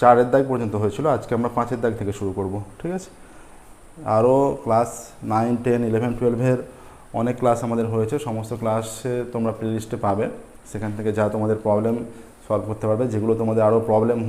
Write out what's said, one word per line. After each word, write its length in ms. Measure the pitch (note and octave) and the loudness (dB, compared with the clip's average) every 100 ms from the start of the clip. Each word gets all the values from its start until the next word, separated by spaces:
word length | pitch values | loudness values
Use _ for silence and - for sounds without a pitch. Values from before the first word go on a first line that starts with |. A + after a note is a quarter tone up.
চারের 280 | A#2+ A#2+ B2 | 6 8 6
দাগ 100 | C3+ C3+ | 4 2
পর্যন্ত 240 | B2 A2+ G#2+ | -2 -2 0
হয়েছিল, 220 | G#2+ - D3+ A#2+ | -2 0 0 0
আজকে 160 | - A#2 | 0 -2
আমরা 120 | A#2+ A#2 | -2 -2
পাঁচের 240 | A#2+ B2+ | -2 -2
দাগ 80 | A#2 A2 | -2 -2
থেকে 120 | G2+ G2 | -4 -4
শুরু 140 | G2 F#2+ | -6 -4
করব, 160 | F#2+ G2 G2 - | -4 -6 -10 -10
ঠিক 120 | E3 F#3 | -8 -8
আছে? 120 | F#3 - - - - - - - - - B2+ A2 | -10 -20 -20 -20 -20 -20 -20 -20 -20 -10 0 4
আরও 200 | A#2+ C3+ C#3 C#3 | 6 6 4 0
ক্লাস 260 | A#2 A2+ - - - - A2+ | 0 2 2 -4 -16 -12 -2
নাইন, 220 | A2 A#2 A#2+ | 0 0 0
টেন, 160 | B2 A#2+ A#2 | 2 0 2
ইলেভেন, 220 | A2+ A#2+ A#2 | 0 0 0
টুয়েলভের 400 | B2 A2+ B2+ B2+ - - - - - A2+ | 0 2 2 0 -2 -16 -20 -20 -10 -4
অনেক 140 | A#2+ B2 | -2 0
ক্লাস 180 | B2 A2+ A#2+ | 2 2 0
আমাদের 200 | A#2 A2+ | -2 0
হয়েছে, 220 | A2+ A2 D3 B2 | 0 0 -2 -4
সমস্ত 240 | A2 A2 A#2 | -6 -6 -4
ক্লাসে 540 | A2+ A2+ A2+ - B2+ B2 A#2 | -2 -2 -4 -8 -4 -4 -4
তোমরা 180 | A#2+ A2+ A2 | -4 -4 -2
প্লেলিস্টে 400 | A2 A2 A2 A#2 G#2 | -4 -4 -6 -4 -2
পাবে, 180 | G2 B2 - - - - | 0 -2 -6 -16 -20 -14
সেখান 220 | G#2+ G#2+ G#2 | -8 -6 -4
থেকে 120 | A2 G#2 | -2 0
যা 60 | G#2 | 0
তোমাদের 240 | G#2+ G#2+ G#2+ | 0 0 0
প্রবলেম 300 | G#2+ G#2 A2+ A#2+ - - - - - | 2 2 2 -2 -6 -14 -20 -14 -4
সলভ 180 | G#2 G2+ | -2 -2
করতে 140 | A2 A2 | -4 0
পারবে। 160 | A2 B2+ | 0 0
যেগুলো 200 | A2 A2 A2 | 0 0 0
তোমাদের 220 | A2+ A2 G#2+ | 0 2 4
আরও 100 | A2+ A2+ | 4 4
প্রবলেম 300 | B2+ A#2 A#2 | 2 2 0